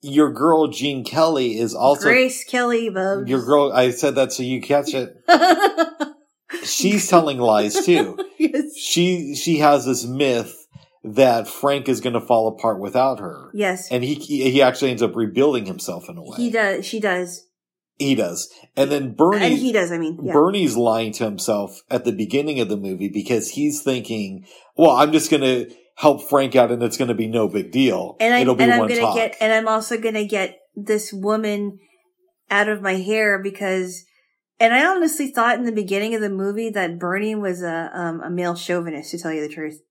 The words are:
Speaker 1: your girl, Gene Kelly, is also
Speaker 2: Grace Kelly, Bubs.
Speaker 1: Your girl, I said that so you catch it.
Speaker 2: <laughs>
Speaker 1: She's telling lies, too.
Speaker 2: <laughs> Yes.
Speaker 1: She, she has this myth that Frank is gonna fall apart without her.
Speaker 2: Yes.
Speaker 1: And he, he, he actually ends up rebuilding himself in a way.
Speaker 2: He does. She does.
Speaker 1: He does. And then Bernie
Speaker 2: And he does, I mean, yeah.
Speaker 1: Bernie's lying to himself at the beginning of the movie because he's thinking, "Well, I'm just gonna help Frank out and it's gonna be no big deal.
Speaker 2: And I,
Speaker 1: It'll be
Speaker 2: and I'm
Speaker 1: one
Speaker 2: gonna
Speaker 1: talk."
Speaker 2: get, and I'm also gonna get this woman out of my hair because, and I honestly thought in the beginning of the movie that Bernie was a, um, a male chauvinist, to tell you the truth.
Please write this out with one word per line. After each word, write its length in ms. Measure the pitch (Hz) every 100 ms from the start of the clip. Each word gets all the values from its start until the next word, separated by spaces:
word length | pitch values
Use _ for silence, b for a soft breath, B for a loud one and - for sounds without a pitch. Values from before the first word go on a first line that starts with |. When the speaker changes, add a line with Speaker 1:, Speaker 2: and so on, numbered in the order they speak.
Speaker 1:
your 320 | 147 143 151
girl, 360 | 127 156 160 156
Gene 360 | - 139 135
Kelly, 540 | 113 156 160 156 123 110
is 160 | 117
also 300 | - 131 143 202
Speaker 2:
Grace 360 | 247 254 254
Kelly, 440 | - 247 240 233 226
Bubs. 400 | 190 190 196 123
Speaker 1:
Your 160 | 131
girl, 280 | 117 147 143
I 180 | 123 127
said 240 | 120 147
that 180 | 135 131
so 100 | -
you 160 | 123 127
catch 340 | - 143 143
it. 200 | 135 123 - -
Speaker 2:
<laughs> 1400 | 330 349 339 392 - 330 - 285 - _ _ _ 339
Speaker 1:
She's 440 | - - 185 208 -
telling 300 | 175 156 131
lies, 460 | 120 107 104 381
too. 340 | 262 170 113 -
Speaker 2:
<laughs> 60 | - _
Yes. 360 | 311 294 - -
Speaker 1:
She, 580 | - - 175 175 139
she 240 | 143 - 156
has 260 | 151 143
this 200 | 123 123
myth 500 | 120 131 143 117 107 - _ b b b
that 460 | 107 107 131 117 104
Frank 400 | - 143 143 131
is 120 | 123
gonna 200 | 127 117
fall 260 | - 117 110
apart 320 | 110 113 101
without 400 | 98 123 131 123
her. 320 | 92 - -
Speaker 2:
Yes. 380 | 208 202 185 -
Speaker 1:
And 140 | 127
he, 100 | 123
he, 340 | 147 - 147 131
he 100 | 131
actually 280 | 131 127 135
ends 100 | 117
up 140 | 113 117
rebuilding 500 | 107 98 143 127 95
himself 420 | 90 - 85 -
in 80 | 170
a 60 |
way. 140 | - 226
Speaker 2:
He 120 | 240
does. 360 | 226 208 190 202
She 140 | 220
does. 440 | 208 180 180 - _ _ _ _ _ _
Speaker 1:
He 160 | 139
does. 340 | 120 101 - - b b -
And 160 | 139
then 220 | 143 135 104
Bernie 280 | 165 208
Speaker 2:
And 100 | 190 -
he 140 | 254
does, 180 | 214 175
I 80 | 170
mean, 220 | 160 165
yeah. 100 | 156
Speaker 1:
Bernie's 440 | 147 170 196 165 110
lying 340 | 117 113 113
to 100 | 104
himself 560 | 113 98 - 104 98 - _
at 140 | 123
the 80 | 123
beginning 480 | 104 101 135 147 139
of 80 | 107
the 80 | 101
movie 320 | 98 92 98
because 420 | 101 95 117 104
he's 320 | - 147 147
thinking, 640 | - 127 107 110 98 95 b b b -
"Well, 140 | 160
I'm 180 | 127 151
just 220 | 156 151
gonna 340 | 151 131 123 120 B B -
help 320 | 151 139 -
Frank 260 | 143 135
out 160 | 127 120
and 100 | 120
it's 120 | 120 -
gonna 160 | 127
be 120 | 110 110
no 220 | 113 104
big 240 | 101 92
deal. 440 | 123 131 92 92 -
Speaker 2:
And 120 | 220
I, 80 | 240
Speaker 1:
It'll 120 | 131
be 80 | 127
Speaker 2:
and 100 | -
I'm 60 | 240
Speaker 1:
one 100 | 110
Speaker 2:
gonna 120 | 233
Speaker 1:
talk." 160 | 233 226
Speaker 2:
get, 200 | 226 -
and 120 | 220
I'm 140 | 220 220
also 320 | 220 220 233
gonna 260 | 226 214
get 340 | 208 208 190 - _ -
this 360 | 208 214 208
woman 680 | 196 196 214 220 208 202 196 b b b b _ _ _
out 180 | 202 208
of 140 | 214
my 120 | 196
hair 460 | 190 185 214 214 196
because, 600 | 196 196 202 190 185 175 _ _ _ _ _ _
and 140 | 226
I 100 | 247 320
honestly 420 | 381 320 - 277
thought 280 | 240 233 233
in 60 |
the 80 | 240
beginning 420 | 214 190 196 214
of 60 | 226
the 100 | 208
movie 400 | 196 196 208 226
that 280 | 202 180 170
Bernie 360 | 175 190 214 214
was 260 | 196 180
a, 280 | 180 165 165
um, 260 | - 170 165
a 100 | -
male 240 | 175 175 175
chauvinist, 540 | - 180 170 151 151
to 60 | 165
tell 140 | 165
you 80 | 156 151
the 60 |
truth. 280 | 156 151 151 _